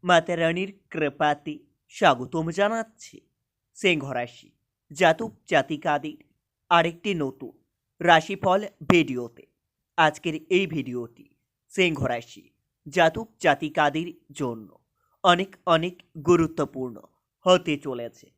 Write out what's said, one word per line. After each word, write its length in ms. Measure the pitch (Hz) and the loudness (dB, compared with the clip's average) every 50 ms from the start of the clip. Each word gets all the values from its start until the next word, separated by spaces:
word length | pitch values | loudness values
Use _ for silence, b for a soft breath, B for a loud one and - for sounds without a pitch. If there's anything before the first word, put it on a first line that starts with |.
| - | 4
মাতা 320 | 180 180 165 165 170 175 | 4 4 4 4 2 -4
রানীর 340 | 165 165 165 170 180 190 196 - _ _ _ | 0 0 0 0 -2 -4 -8 -8 _ _ _
কৃপাতে 640 | - 160 151 143 139 - 160 151 147 147 _ 156 151 - _ _ _ _ _ _ | -6 -4 -4 -4 -2 0 0 0 0 -2 _ -14 -14 -14 _ _ _ _ _ _
স্বাগতম 560 | - - 220 170 135 120 127 - - 165 160 165 | -6 2 4 4 4 2 -2 -6 -4 -4 -4 -4
জানাচ্ছি 680 | 165 190 202 202 226 226 226 _ _ _ - - - - _ _ _ _ _ _ _ _ _ _ _ - | -2 0 0 0 0 -4 -8 _ _ _ -20 -20 -20 -20 _ _ _ _ _ _ _ _ _ _ _ -2
সিংহ 280 | - 190 175 151 135 139 | 0 0 0 0 -2 -6
রাশি 380 | 131 123 120 117 - - - _ _ _ _ _ _ _ _ _ | -6 -6 -6 -8 -10 -20 -20 _ _ _ _ _ _ _ _ _
জাতক 400 | 147 139 185 165 160 - 226 226 - _ _ - | -4 2 2 2 2 2 -4 -12 -12 _ _ 0
জাতিকাদের 720 | 180 151 - - 160 147 - 170 147 147 151 156 151 - - _ _ _ _ _ _ _ _ _ | 0 0 0 0 -6 -6 -2 -2 -2 -2 -4 -8 -14 -14 -20 _ _ _ _ _ _ _ _ _
আরেকটি 400 | 175 170 165 175 165 170 _ 208 196 | 2 2 2 2 -2 -6 _ -4 -4
নতুন 400 | 165 147 131 - _ 135 117 - _ _ _ _ _ _ _ _ _ | -2 -4 -6 -6 _ -16 -18 -18 _ _ _ _ _ _ _ _ _
রাশিফল 600 | 160 170 170 160 160 - 196 190 - 196 180 196 214 196 _ _ 160 - | 4 6 6 6 4 0 -8 -4 0 0 0 0 -2 -6 _ _ 2 4
ভিডিওতে। 540 | 185 175 156 - 131 123 120 117 _ - - _ _ _ _ _ _ _ _ _ _ - | 4 4 4 2 -4 -8 -8 -10 _ -20 -20 _ _ _ _ _ _ _ _ _ _ 2
আজকের 380 | 160 151 151 - - 175 151 156 - _ | 2 2 2 -2 -8 -6 -6 -6 -4 _
এই 160 | 185 180 196 160 | 0 0 0 0
ভিডিওটি 580 | 160 151 127 127 120 123 117 113 _ _ - _ _ _ _ _ _ _ _ _ | -4 -6 -6 -6 -8 -8 -10 -10 _ _ -20 _ _ _ _ _ _ _ _ _
সিংহ 280 | - - 185 175 160 131 135 | -2 0 0 0 0 -2 -4
রাশি 400 | 127 120 117 120 - - 101 - _ _ _ _ _ _ _ _ 151 | -4 -4 -6 -8 -12 -20 -20 -20 _ _ _ _ _ _ _ _ -6
জাতক 400 | 135 185 170 160 160 220 226 - _ _ | 0 2 2 2 2 -2 -14 -14 _ _
জাতিকাদের 680 | - 170 139 - - 151 147 170 151 147 143 156 170 175 - _ _ _ 135 | 0 0 0 0 -2 -6 -2 0 -2 0 0 -4 -8 -8 -12 _ _ _ -10
জন্য 360 | - 147 123 117 113 107 - - _ _ _ _ _ _ _ _ _ _ | -8 -8 -6 -6 -10 -14 -20 -20 _ _ _ _ _ _ _ _ _ _
অনেক 280 | 190 175 175 190 190 - _ _ | 4 4 4 2 -6 -10 _ _
অনেক 300 | - 165 160 165 180 180 _ _ _ _ 165 | 2 2 2 2 -2 -8 _ _ _ _ -8
গুরুত্বপূর্ণ 800 | 139 165 175 170 165 156 160 - 147 131 - 135 131 127 113 - - - _ _ _ _ _ _ _ | 2 2 4 4 4 0 -2 -4 -6 -6 -4 -10 -10 -10 -10 -16 -20 -20 _ _ _ _ _ _ _
হতে 280 | 180 185 180 175 170 147 139 | 4 4 4 4 -2 -6 -4
চলেছে। 500 | - 147 127 120 117 117 _ _ - _ _ | -4 -8 -8 -8 -10 -12 _ _ -20 _ _